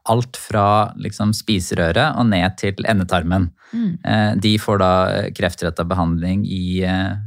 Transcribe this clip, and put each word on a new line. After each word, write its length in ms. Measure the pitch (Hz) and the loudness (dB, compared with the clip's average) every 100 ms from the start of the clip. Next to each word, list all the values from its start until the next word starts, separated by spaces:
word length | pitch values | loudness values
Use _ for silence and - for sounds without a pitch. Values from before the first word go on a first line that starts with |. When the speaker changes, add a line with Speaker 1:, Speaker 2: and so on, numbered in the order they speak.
| - | 0
Speaker 1:
Alt 300 | 117 123 - | 0 0 -8
fra, 560 | - 107 101 104 104 - | -4 2 4 4 2 -4
liksom, 360 | 101 - 107 | -8 -2 -2
spiserøret 840 | 107 - 101 90 92 85 107 151 - | -2 0 -2 -2 0 0 2 2 2
og 80 | 117 | 2
ned 300 | 92 92 - | 2 0 -2
til 160 | 101 | -6
endetarmen. 800 | 98 - 104 90 92 85 95 85 - _ | -4 0 0 2 0 2 0 0 -4 _
Speaker 2:
Mm. 260 | 226 220 170 | -4 -2 -2
Speaker 1:
Eh, 300 | - 110 107 107 | 0 0 2 2
de 200 | 107 107 | 2 2
får 200 | - 101 | 2 2
da, 280 | 92 92 92 | 4 4 2
eh, 200 | 101 98 | 0 -4
kreftrettet 560 | - 92 - 87 82 85 | -2 -4 -2 -6 -4 -2
behandling 580 | 92 82 85 87 98 104 | 0 0 0 0 -2 -2
i, 360 | 92 90 92 | -4 -2 -2
eh, 320 | 92 92 98 98 | 0 0 -2 -6